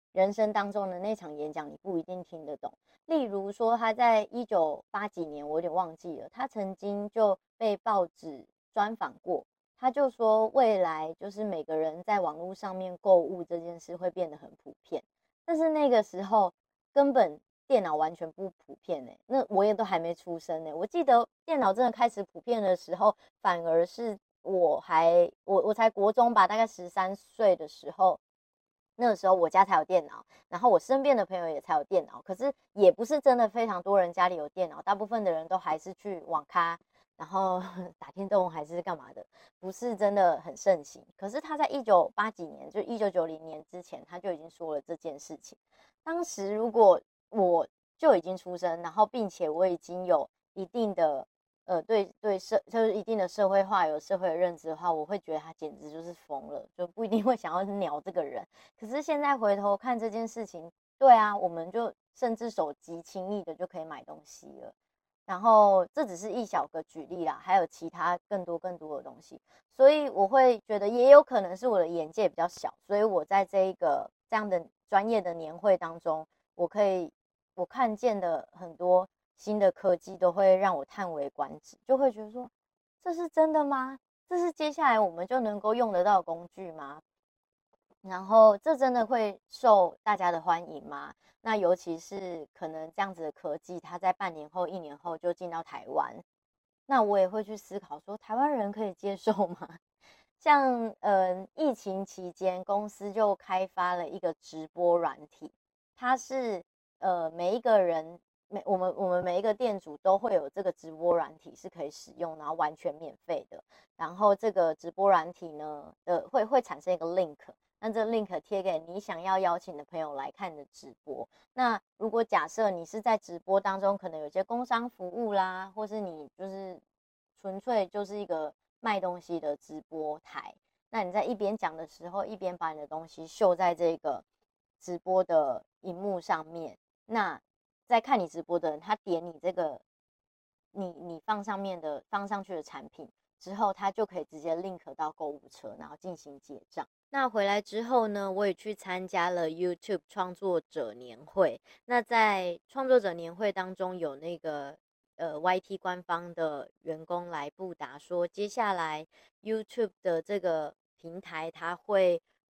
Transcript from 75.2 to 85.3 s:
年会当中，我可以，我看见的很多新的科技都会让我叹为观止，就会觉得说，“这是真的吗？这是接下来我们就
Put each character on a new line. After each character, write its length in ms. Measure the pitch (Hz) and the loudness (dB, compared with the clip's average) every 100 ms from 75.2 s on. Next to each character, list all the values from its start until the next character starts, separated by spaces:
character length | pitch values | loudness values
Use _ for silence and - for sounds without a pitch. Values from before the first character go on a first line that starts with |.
| 175 | 0
年 240 | 170 156 175 | -6 -10 -2
会 180 | 202 185 | 2 2
当 240 | 165 170 | 2 -8
中， 280 | 170 156 156 _ _ | -4 -4 -6 _ _
我 140 | - 170 | -4 -4
可 180 | 208 202 | 2 2
以， 260 | 185 165 _ _ _ _ - | 0 -4 _ _ _ _ -10
我 100 | 269 | -8
看 300 | 247 247 214 | -2 -2 0
见 240 | 247 202 | -2 0
的 280 | 180 156 - | -2 -4 -6
很 240 | - 180 160 | -18 -18 -4
多 320 | 180 185 190 _ _ _ | 4 4 4 _ _ _
新 220 | - 214 | -6 2
的 140 | 196 | 2
科 240 | - 190 175 | 2 0 0
技 200 | - 185 | -2 0
都 160 | 180 | 0
会 240 | 175 196 190 | 4 6 6
让 200 | 196 160 | 4 -2
我 80 | 139 | -6
叹 260 | - 185 | -8 -8
为 180 | 156 139 | -6 -8
观 200 | - 143 151 | -6 -8 -8
止， 160 | - - - | -20 -12 0
就 100 | 262 | 2
会 140 | 269 | 2
觉 120 | 208 | 0
得 60 | 214 | -14
说 180 | 233 247 _ _ _ _ _ | -14 -16 _ _ _ _ _
，“这 100 | 359 | -8
是 160 | 330 339 | -6 -2
真 220 | - 320 | 4 4
的 120 | 311 | 4
吗？ 340 | 285 269 262 269 _ _ - | 2 -2 -4 -10 _ _ -4
这 100 | 349 | -2
是 140 | 349 | -2
接 200 | - 302 | -2 -4
下 200 | 294 285 | 2 4
来 80 | 220 | 4
我 100 | 196 | 2
们 160 | 165 | -2
就 140 | 185 | -4